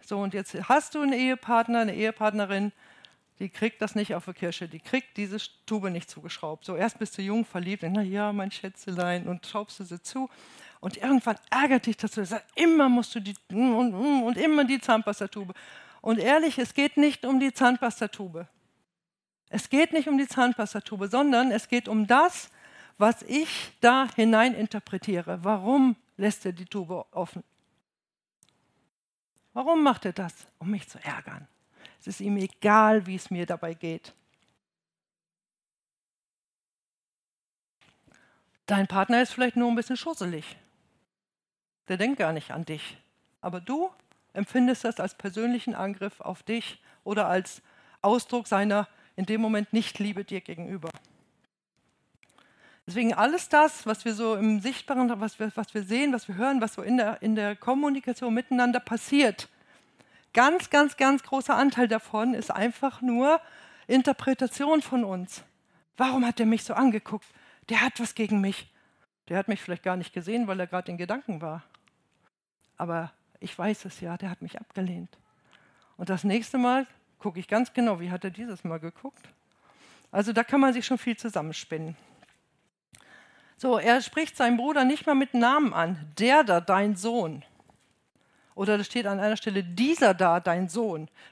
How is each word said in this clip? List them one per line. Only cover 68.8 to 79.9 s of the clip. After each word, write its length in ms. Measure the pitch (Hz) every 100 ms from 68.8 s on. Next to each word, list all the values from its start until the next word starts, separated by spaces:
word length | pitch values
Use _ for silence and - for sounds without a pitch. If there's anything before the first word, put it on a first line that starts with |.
| _ _ _ _ -
Der 100 | 180
hat 100 | 190
mich 140 | 202
vielleicht 200 | - 170
gar 140 | 190 185
nicht 160 | 165
gesehen, 340 | - 170 233 220
weil 140 | 185
er 60 | 180
gerade 240 | 185 180
in 80 | 175
Gedanken 420 | 175 233 277 165
war. 220 | 160 160 - _ _ _ _ _ _ _ _ _ _ -
Aber 360 | 175 165 165 - _ _
ich 180 | 180 -
weiß 280 | 185 208 190
es 140 | -
ja, 180 | 175 175
der 100 | 190
hat 140 | 175
mich 180 | 170 -
abgelehnt. 560 | - - 185 175 175 _ _ _ _ _ _ _ _ -
Und 140 | 180
das 140 | 185
nächste 340 | 202 214 226 262
Mal 280 | 247 254 262 _ _ _
gucke 220 | 208 170
ich 80 | 180
ganz 240 | 214 247
genau, 280 | - 233 180
wie 100 | 180
hat 140 | 180
er 60 | 196
dieses 340 | 180 240 185
Mal 160 | 175 160
geguckt? 460 | 165 - 269 - - _ _ _ _ _ -